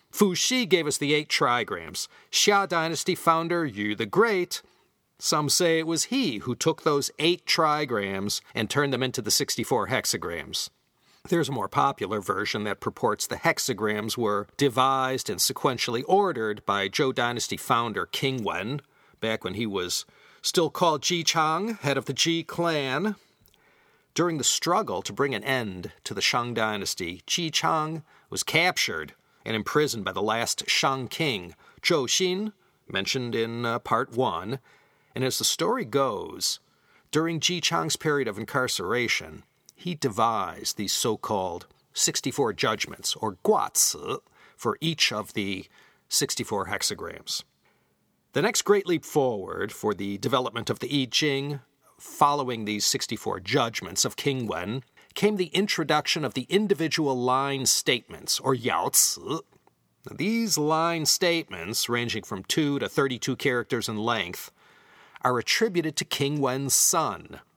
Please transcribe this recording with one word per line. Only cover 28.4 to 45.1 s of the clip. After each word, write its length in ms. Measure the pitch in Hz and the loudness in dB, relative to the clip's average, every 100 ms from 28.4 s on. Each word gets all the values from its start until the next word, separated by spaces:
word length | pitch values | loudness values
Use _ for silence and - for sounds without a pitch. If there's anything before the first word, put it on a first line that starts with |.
captured 720 | - 156 180 - - 82 76 - _ _ | 0 2 2 2 -2 -4 -8 -14 _ _
and 100 | - | -4
imprisoned 500 | 110 101 147 147 117 | -4 0 2 2 -2
by 80 | 98 | -4
the 100 | 95 | -2
last 460 | 104 113 117 - - | 0 0 -2 -4 -2
Shang 400 | - 151 135 120 | 2 2 0 -4
king, 460 | - 156 107 87 - - - | -2 0 -2 -6 -16 -20 -4
Zhou 240 | - 165 123 | 2 2 2
Xin, 460 | - 180 185 214 - _ _ - | 2 2 0 -4 -8 _ _ -6
mentioned 460 | 95 98 135 120 | -4 -2 -2 -2
in, 300 | 117 113 117 | -2 -2 -2
uh, 140 | 120 117 | -2 -2
part 340 | - 117 - | 0 0 0
one. 460 | 117 123 85 95 131 _ _ _ _ _ | 0 0 0 -6 -8 _ _ _ _ _
And 100 | - | -4
as 140 | 131 - | -2 0
the 60 | |
story 400 | - - 165 254 | -2 0 0 0
goes, 760 | 127 139 135 98 85 90 - - _ _ _ _ - | 0 2 2 -2 -8 -6 -4 -4 _ _ _ _ -2
during 300 | 151 165 165 | 0 0 0
Ji 200 | - 180 | 0 0
Chang's 360 | - 165 160 - | 0 0 0 0
period 320 | 160 143 117 | 0 0 0
of 100 | 101 | -4
incarceration, 1080 | 113 143 127 - 90 120 117 - 80 - - _ _ | -2 0 0 0 0 0 0 -2 -4 -16 -20 _ _
he 200 | - 175 | -12 -8
devised 800 | 165 135 101 113 110 90 82 - - | -2 -2 2 2 2 -2 -6 -6 -4
these 160 | 98 | -2
so-called 720 | - 123 107 - 104 92 85 - _ _ | 0 0 0 -2 -2 -2 -6 -12 _ _
sixty-four 580 | - - - 139 135 123 | 0 0 0 -4 0 -2
judgments, 640 | 95 127 107 - 82 - | 0 0 0 -4 -6 -6
or 220 | - 107 90 | -4 -4 -2
guaci, 720 | - 214 98 - - 76 - 131 _ _ - - | 0 2 2 2 0 0 -6 -6 _ _ -20 -6
for 200 | 117 104 | -4 -2
each 320 | 160 156 - | -2 0 0